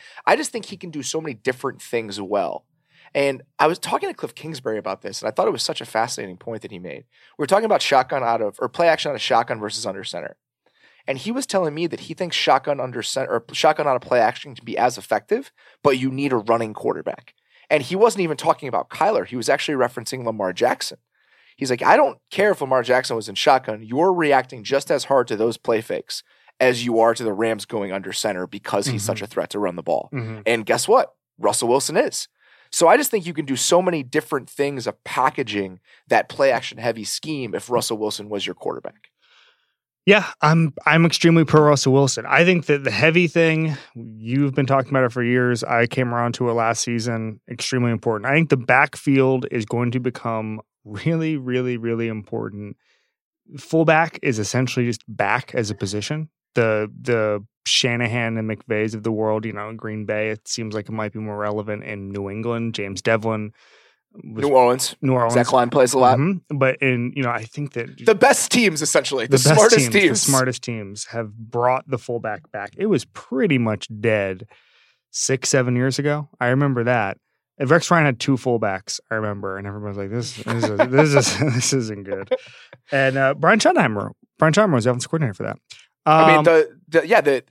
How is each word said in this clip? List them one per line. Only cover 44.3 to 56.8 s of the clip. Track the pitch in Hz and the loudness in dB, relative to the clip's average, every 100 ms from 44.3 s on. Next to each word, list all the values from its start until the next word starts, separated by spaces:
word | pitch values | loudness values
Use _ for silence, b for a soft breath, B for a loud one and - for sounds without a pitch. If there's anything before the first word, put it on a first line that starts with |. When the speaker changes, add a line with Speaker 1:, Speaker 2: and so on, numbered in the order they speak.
| 131 143 135 | 0 0 0
Speaker 2:
been | 131 | 2
talking | 135 135 | 2 2
about | 135 | 0
it | 127 | 0
for | 123 | 0
years. | 120 123 123 120 - | 0 2 2 0 0
I | 120 117 | 0 0
came | - 123 | 0 -2
around | 120 120 113 | -2 -2 -2
to | 123 | -2
it | |
last | 117 113 117 | 0 0 -2
season. | - 117 117 113 110 104 - | -4 -4 -4 -6 -6 -10 -14
Extremely | 117 - 127 120 | -10 -4 -2 0
important. | 113 120 107 120 | 0 -2 -2 0
I | |
think | 151 160 | 0 2
the | 135 | 0
backfield | 113 127 147 - - 135 131 131 123 | 2 2 2 -2 0 2 4 2 -2
is | 120 107 | -6 -4
going | 120 120 | -2 -2
to | 127 | -2
become | 123 123 120 110 110 110 - _ 107 | -4 -6 -6 -6 -6 -10 -14 _ -16
really, | 104 160 165 160 151 | -6 -2 -2 -2 -4
really, | 127 123 127 120 | -4 -2 -2 -4
really | 117 113 117 | -4 -4 -4
important. | 110 98 113 110 101 104 107 _ _ _ _ _ _ _ 143 | -6 -8 -8 -8 -10 -14 -16 _ _ _ _ _ _ _ -20
Fullback | - 160 160 160 165 - | -2 2 4 4 2 -2
is | 151 110 | -4 -2
essentially | 101 123 127 - 120 | -2 -2 -2 -2 -2
just | 117 - | -4 -8
back | 107 101 120 - | -4 -2 -2 -4
as | 127 104 | -6 -4
a | 101 | -6
position. | 98 104 - 151 156 _ _ - | -6 -6 -6 -8 -8 _ _ -2
The, | 113 107 | 0 0